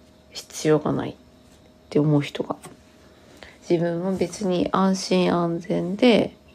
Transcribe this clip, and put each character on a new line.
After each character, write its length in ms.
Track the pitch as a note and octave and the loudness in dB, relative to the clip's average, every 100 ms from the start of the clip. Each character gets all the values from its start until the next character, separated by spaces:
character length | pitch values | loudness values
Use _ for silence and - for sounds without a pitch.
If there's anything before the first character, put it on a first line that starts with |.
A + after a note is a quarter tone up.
| - _ - | -20 _ -20
必 380 | - - - D#3 | -18 -14 -4 2
要 100 | D#3 | 2
が 160 | D3+ | 2
な 120 | - - | -4 -6
い 40 | |
っ 40 | - - _ _ - - _ _ | -12 -20 _ _ -20 -20 _ _
て 80 | D3+ | 0
思 200 | D3+ D3 | 4 2
う 40 | |
人 200 | C#3+ - | 0 -6
が。 140 | - - - - _ - - - - - - - - | -8 -10 -16 -20 _ -20 -20 -20 -20 -20 -20 -12 -2
自 100 | F3 | 0
分 240 | E3+ E3+ | 0 -2
は 100 | F3+ | -2
別 340 | F#3+ E3+ - G3 | -2 -4 -4 -2
に 240 | F3+ - | 0 0
安 240 | - F#3+ F#3+ | 2 2 0
心 380 | - F#3 F3+ | 0 0 2
安 240 | F3 E3+ E3+ | 0 0 -4
全 360 | E3+ F3 E3+ | -4 -4 -4
で 400 | G#3 B3 G3 - - - | 2 4 4 2 -6 -14